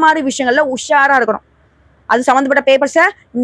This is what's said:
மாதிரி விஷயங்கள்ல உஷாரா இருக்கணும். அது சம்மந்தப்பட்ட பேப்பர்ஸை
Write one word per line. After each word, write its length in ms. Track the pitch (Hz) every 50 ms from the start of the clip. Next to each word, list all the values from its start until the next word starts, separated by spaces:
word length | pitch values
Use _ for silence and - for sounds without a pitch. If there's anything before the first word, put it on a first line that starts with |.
| 320
மாதிரி 180 | 311 311 320 285 269
விஷயங்கள்ல 340 | 247 - 277 254 247 285 302 285 254
உஷாரா 400 | 247 - - 302 285 277 277 277 262
இருக்கணும். 280 | 233 214 220 - _ _ _ _ _ _ _ _ _ _ _ _ _ - -
அது 140 | 240 254 -
சம்மந்தப்பட்ட 340 | 254 262 277 269 277 277 269 -
பேப்பர்ஸை 360 | 269 269 277 277 - 330 339 381 - _ _ _ - 240